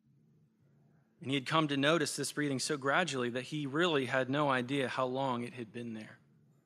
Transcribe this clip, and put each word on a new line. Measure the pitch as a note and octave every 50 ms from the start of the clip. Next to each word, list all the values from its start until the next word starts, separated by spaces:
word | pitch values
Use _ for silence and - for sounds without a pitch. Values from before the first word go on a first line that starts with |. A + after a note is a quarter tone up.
| _ _ _ _ _ _ _ _ _ _ _ _ _ _ _ _ _ _ _ _ _ _ _ _
And | - A#2+
he | C3+
had | C#3+ C3
come | - D#3 D#3+ D#3+ C#3+
to | C#3+
notice | C#3 C3+ D3 E3 E3+ D3 B2+ -
this | - C#3 - -
breathing | D3 D3 D3 C#3 B2
so | - - D#3
gradually | C#3+ C3 C3+ C#3 E3+ F#3 D#3 C#3 C3 A#2+ A#2+
that | A#2 B2+ B2
he | - D#3 D3+ D3
really | C3+ C3 D#3 F3 F3+ D#3 C#3 C3
had | A#2 C3+ C3 C3 B2
no | C3+ D3 D3+ C#3
idea | C3 B2+ B2 B2 C#3+ C#3+ C3 A#2
how | - - C3
long | B2+ B2+ C3 C#3 C3+ B2 A#2+ A#2+
it | A#2+ -
had | B2 A#2+ G#2 -
been | A#2 A#2+ A#2 A2
there. | A2 G#2+ - - - _ _ _ _ _ _ _ _ _